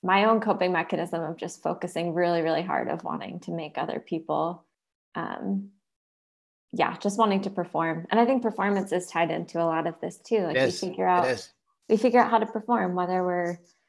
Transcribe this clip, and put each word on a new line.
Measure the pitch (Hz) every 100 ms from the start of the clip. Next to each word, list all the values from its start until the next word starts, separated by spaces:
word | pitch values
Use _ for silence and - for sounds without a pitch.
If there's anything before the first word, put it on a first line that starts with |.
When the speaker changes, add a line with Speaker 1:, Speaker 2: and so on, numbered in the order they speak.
Speaker 1:
my | 185 196
own | 214 226
coping | 220 190 180
mechanism | 180 175 165 170 165
of | 156 165
just | 170 -
focusing | - 175 180 170 170
really, | 165 175 170
really | 165 156
hard | 185 - -
of | 165
wanting | - - - 175
to | -
make | 170 156 -
other | 143 -
people, | - 160 160 156 160 175 _ _ _ _ _
um, | - 165 - 190 196 202 _ _ _ _ _ _ _ _ _ _
yeah, | 240 - 175
just | 202 202
wanting | 220 196
to | 196
perform. | 196 170 156 165 160 170
And | 208
I | 240
think | 262
performance | 233 214 196 202 196
is | 233 175
tied | 170 170
into | 165 170 170
a |
lot | 165 165 165
of | 160
this | 170 -
too. | - 220
Like, | 175 151
Speaker 2:
It |
Speaker 1:
we | 135
Speaker 2:
is. | -
Speaker 1:
figure | 190 180 185
Speaker 2:
It |
Speaker 1:
out, | 180 131
Speaker 2:
is. | 120 - _ _ _ _
Speaker 1:
we | 214
figure | 254 240
out | 226
how | 226
to | 214
perform, | 220 208 240 185
whether | 180 180 185
we're | 180 180 175 175 _ _